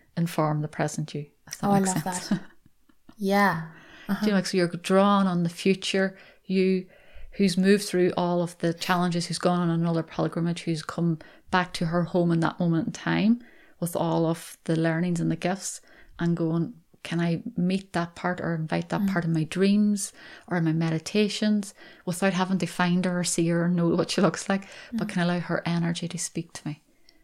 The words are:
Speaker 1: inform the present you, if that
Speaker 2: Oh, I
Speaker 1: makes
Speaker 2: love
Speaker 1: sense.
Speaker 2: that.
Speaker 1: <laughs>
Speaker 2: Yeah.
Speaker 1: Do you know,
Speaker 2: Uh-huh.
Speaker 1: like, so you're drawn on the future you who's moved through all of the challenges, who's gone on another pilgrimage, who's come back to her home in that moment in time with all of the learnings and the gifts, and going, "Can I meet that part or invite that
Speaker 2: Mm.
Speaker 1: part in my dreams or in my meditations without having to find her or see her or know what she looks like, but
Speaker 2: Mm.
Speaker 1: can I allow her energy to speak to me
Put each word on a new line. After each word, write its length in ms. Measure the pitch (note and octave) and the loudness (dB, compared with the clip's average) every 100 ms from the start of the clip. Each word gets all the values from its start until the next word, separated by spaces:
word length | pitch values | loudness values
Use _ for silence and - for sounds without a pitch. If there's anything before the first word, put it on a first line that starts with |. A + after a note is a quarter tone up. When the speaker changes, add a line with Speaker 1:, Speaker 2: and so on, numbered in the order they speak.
| _ - | _ -4
Speaker 1:
inform 460 | E3+ - D3+ D3+ | -2 0 0 0
the 60 | D3+ | -4
present 460 | - D3+ - D3+ | -4 -4 -4 -8
you, 120 | D3 D3+ _ - | -8 -12 _ -20
if 120 | - | -4
that 100 | G3+ | 2
Speaker 2:
Oh, 40 | |
I 80 | G3 | 4
Speaker 1:
makes 140 | F#3+ | 2
Speaker 2:
love 80 | F3+ F#3 | 0 -4
Speaker 1:
sense. 140 | F3+ - | -6 -4
Speaker 2:
that. 120 | F#3+ - - - _ | -4 -6 -20 -20 _
Speaker 1:
<laughs> 360 | _ _ - - | _ _ -20 -6
Speaker 2:
Yeah. 480 | G3 G3+ G3 E3 D#3+ - - - - | 0 4 4 2 -6 -14 -20 -14 -6
Speaker 1:
Do 60 | |
you 0 | |
know, 0 | |
Speaker 2:
Uh-huh. 220 | G3 G#3+ G3 | -2 2 2
Speaker 1:
like, 100 | F#3 | 2
so 100 | F#3+ | 0
you're 120 | F3 | 0
drawn 580 | F3 - F#3+ G3+ G3+ F#3+ | -2 2 4 6 4 2
on 160 | F3 | 2
the 60 | E3+ | -2
future 640 | - G3 F#3+ - F#3+ F#3+ F#3+ - - - | 0 0 0 0 0 0 -4 -20 -14 -2
you 400 | F#3+ F#3 F#3 F3+ - - - - | 2 2 2 -2 -16 -18 -14 -8
who's 240 | - G3 F3+ | 0 2 4
moved 280 | F#3+ G3+ | 4 4
through 280 | G3+ F3+ F#3 F3+ | 2 2 2 2
all 260 | F3 F3 | 2 2
of 160 | E3+ - | -2 -2
the 160 | E3+ | -4
challenges, 520 | E3 - F3+ F3+ E3+ E3+ | -2 -2 0 0 -2 -4
who's 120 | E3 | -2
gone 220 | F3+ F3 | 0 2
on 100 | E3+ | 2
another 320 | E3 E3+ E3 | 2 2 0
pilgrimage, 600 | D#3+ - D#3+ E3+ E3+ E3+ | -2 -2 -2 -2 -4 -4
who's 200 | E3+ D#3 | -4 -6
come 360 | - - E3+ D#3+ - - - | -6 -2 0 -2 -6 -20 -2
back 220 | F#3 F3 | -2 0
to 120 | - E3 | -4 -2
her 180 | F3 | 0
home 260 | E3+ F3+ F3 | 0 2 2
in 80 | E3 | 2
that 180 | E3 - | 0 0
moment 280 | E3+ D#3+ - | 0 0 -2
in 40 | |
time 480 | - E3 E3 G#3 A#3+ - - - - | -4 -2 2 2 2 -2 -20 -20 -8
with 140 | F3 - | -6 -2
all 300 | E3 E3 D#3+ | 0 2 0
of 300 | E3 - - | -2 -8 -10
the 120 | - D#3+ | -2 0
learnings 440 | E3 E3 F3+ E3+ | 0 0 0 0
and 100 | D#3+ | -2
the 60 | D#3+ | -2
gifts, 440 | F3 F#3+ - - - - - - | -2 -4 -8 -12 -16 -20 -14 -4
and 180 | E3+ E3+ | -2 0
going, 380 | E3 E3+ E3 - _ _ | 0 0 -2 -6 _ _
"Can 160 | - E3+ | -6 -2
I 220 | E3+ E3 - - | 0 -2 -4 -2
meet 360 | F3+ F#3+ - | 0 -2 -4
that 200 | F3 E3+ | -6 -6
part 260 | - F3+ F3+ | -4 -6 -4
or 140 | E3 | -4
invite 360 | E3 D#3 E3+ E3+ | -4 -2 -4 -2
that 100 | E3+ | -2
Speaker 2:
Mm. 100 | G3 | 0
Speaker 1:
part 120 | F3+ | 0
in 80 | E3 | 0
my 120 | D#3+ | 0
dreams 680 | D#3+ F3+ G3 G#3 G#3 G3+ - - - - - | 0 0 2 4 2 0 -4 -12 -20 -16 -4
or 80 | F3 | 0
in 60 | |
my 80 | D#3+ | 2
meditations 1000 | E3 E3 D#3+ - G#3 G#3 - G#3+ G#3 G3 - - - | 2 0 -2 -2 0 0 0 0 0 -2 -12 -20 -10
without 300 | - F3 G3 | -6 0 0
having 240 | F#3 F#3+ F#3+ | 2 0 0
to 80 | E3+ | -2
find 380 | - F3+ F3+ F3+ | 0 2 2 2
her 140 | F3 | 0
or 40 | |
see 240 | E3+ - E3 | -2 0 2
her 160 | E3+ | 2
or 40 | F3 | 2
know 200 | F3+ E3+ | 2 2
what 220 | F3 - | 2 0
she 100 | - | 2
looks 280 | F3 - - | 2 2 -2
like, 180 | G3 - - - | -4 -4 -20 -8
but 140 | A3+ G#3 | -6 -2
Speaker 2:
Mm. 40 | |
Speaker 1:
can 120 | F3+ | -2
I 20 | |
allow 160 | F3 F3 | 0 -2
her 220 | E3 E3 | -2 -4
energy 420 | E3 E3+ E3+ E3+ E3+ | -2 -2 -2 -4 -6
to 100 | E3 | -6
speak 340 | - E3+ E3 | -8 -8 -10
to 140 | - D3+ | -10 -12
me 140 | D3+ _ _ _ _ | -12 _ _ _ _